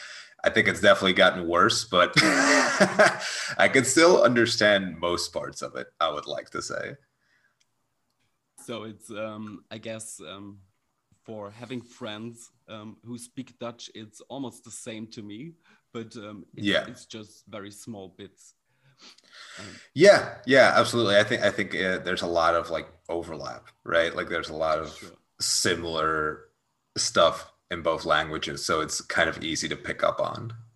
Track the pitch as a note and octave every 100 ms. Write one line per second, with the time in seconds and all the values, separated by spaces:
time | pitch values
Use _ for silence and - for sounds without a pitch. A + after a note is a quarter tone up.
0 | - - - _ F2 A2 G2 E2 G2+ F#2+
1 | F#2+ F#2 F#2 F#2 E2+ E2+ G#2+ - - F#2
2 | F2 - D#4 C#4 C#4 C#4 - C4 F#3 F#3+
3 | G#3 - - - - - G2+ C3+ A#2+ D#3+
4 | E3 F#3 A#2 A#2+ A2+ - G#2 G2 F#2+ D#2+
5 | F2 E2+ - - C#2 - C2 B1+ B1+ -
6 | E2 D2+ - C2+ G1+ - - - - C#3
7 | _ _ _ _ _ _ _ _ _ _
8 | _ _ _ _ _ - - A2+ A2 G#2+
9 | - G#2 A2 G#2+ G#2+ G2+ - A2 A#2 A2+
10 | A2+ - E2 G2 G2+ G2+ F#2+ _ _ _
11 | _ _ - A2 G2+ G#2+ A#2+ B2+ - -
12 | A2 G#2+ A#2 A#2 - _ - G#2+ G#2+ G#2
13 | A#2 A#2+ - - B2 - A#2 A#2 - G#2+
14 | A2 - - C3+ B2 - A2+ - B2 A2
15 | A2+ - G#2 G#2 E3 E3 _ _ _ A#2+
16 | A2+ A#2 G#2 G#2 - - G2+ F2 - B2
17 | - A2+ G#2+ _ _ G#2 G2+ G2+ - G#2
18 | F#2 F2+ G2 _ - _ _ _ _ _
19 | - - _ - - - G2+ - - C3
20 | G3 E3+ - - B2+ C3 G#2 A2+ A2+ A#2
21 | G#2 G2+ A2 A#2 G2+ - G2 D#2+ F#2 F2+
22 | F2 F2+ F2 E2+ E2 E2+ D#2+ E2 - -
23 | - E2+ E2 D2+ - A#1 - _ - E2
24 | E2 F2+ E2 E2+ D2+ D#2 D#2+ D#2 D2+ -
25 | F2+ - _ - - - G#2+ E2+ E2+ D#2+
26 | D#2 D#2 D#2 D2+ - _ _ _ _ -
27 | - G2 E2 - - _ - F2 E2 D#2
28 | D#2+ D2+ D#2 D#2 D#2+ C#2 - D#2+ D2+ -
29 | - - E2 D#2 D#2+ D2+ D2+ D2+ - -
30 | - - E2 - - - -